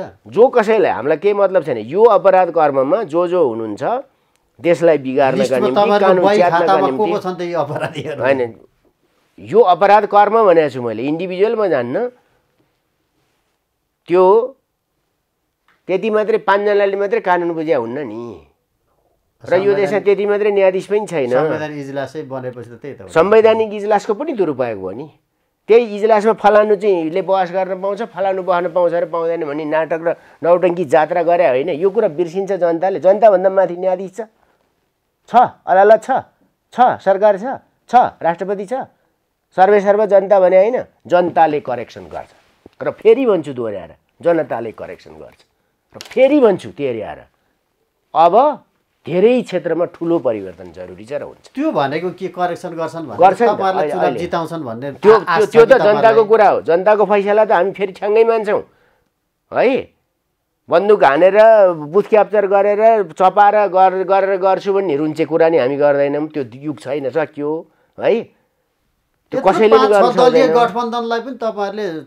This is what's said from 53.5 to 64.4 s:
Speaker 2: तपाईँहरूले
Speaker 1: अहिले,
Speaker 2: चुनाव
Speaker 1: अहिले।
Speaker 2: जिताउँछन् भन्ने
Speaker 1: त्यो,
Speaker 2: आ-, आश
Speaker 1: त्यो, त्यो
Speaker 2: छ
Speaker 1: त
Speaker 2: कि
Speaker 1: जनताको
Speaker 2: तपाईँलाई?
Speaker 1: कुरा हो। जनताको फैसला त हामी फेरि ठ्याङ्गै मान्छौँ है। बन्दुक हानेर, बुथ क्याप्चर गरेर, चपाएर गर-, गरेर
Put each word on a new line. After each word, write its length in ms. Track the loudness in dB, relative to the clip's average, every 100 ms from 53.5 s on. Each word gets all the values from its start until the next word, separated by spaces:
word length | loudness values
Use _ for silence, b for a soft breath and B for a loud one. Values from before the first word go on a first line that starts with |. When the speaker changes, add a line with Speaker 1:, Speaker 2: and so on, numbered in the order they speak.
Speaker 2:
तपाईँहरूले 280 | 0 -2 -2
Speaker 1:
अहिले, 120 | -4
Speaker 2:
चुनाव 140 | -2 -4
Speaker 1:
अहिले। 140 | -4
Speaker 2:
जिताउँछन् 440 | -6 -6 -6 -10
भन्ने 280 | -10 -10 -12
Speaker 1:
त्यो, 220 | 0 4
Speaker 2:
आ-, 100 | 4
आश 200 | 2 -2
Speaker 1:
त्यो, 40 | 2
त्यो 160 | 4
Speaker 2:
छ 60 | 6
Speaker 1:
त 20 |
Speaker 2:
कि 80 | 6
Speaker 1:
जनताको 220 | 4 4
Speaker 2:
तपाईँलाई? 200 | 4 4 4
Speaker 1:
कुरा 200 | 4 4
हो। 120 | 2
जनताको 420 | 0 2 2 2 2
फैसला 400 | 0 0 2 2
त 60 |
हामी 200 | 2 0
फेरि 200 | -4 -8
ठ्याङ्गै 320 | -6 -2 2
मान्छौँ 380 | 2 0 -2 -4 -6 _ _ _ _ _ _ _ -8
है। 360 | -2 0 0 -6 _ _ _ _ _ _ _ -2
बन्दुक 340 | 0 2 2
हानेर, 340 | 4 4 2 6 6 6 4
बुथ 320 | 0 -2 -2
क्याप्चर 420 | 2 2 2 0 0
गरेर, 340 | 2 0 2 2 2 -2 0
चपाएर 400 | 2 4 4 4 2
गर-, 320 | 4 2 2
गरेर 340 | 0 0 0 0